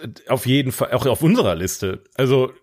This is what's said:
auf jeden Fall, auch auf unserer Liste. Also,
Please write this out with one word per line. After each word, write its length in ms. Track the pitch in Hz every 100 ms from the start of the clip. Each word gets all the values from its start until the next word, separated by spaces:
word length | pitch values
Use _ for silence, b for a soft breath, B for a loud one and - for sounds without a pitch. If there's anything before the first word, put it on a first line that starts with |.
| 131 - -
auf 180 | 127 120
jeden 260 | 135 131
Fall, 180 | - -
auch 140 | 123 131
auf 160 | 113
unserer 340 | 160 240 139 82
Liste. 480 | 95 - 95 95 _ -
Also, 360 | 127 135 131 -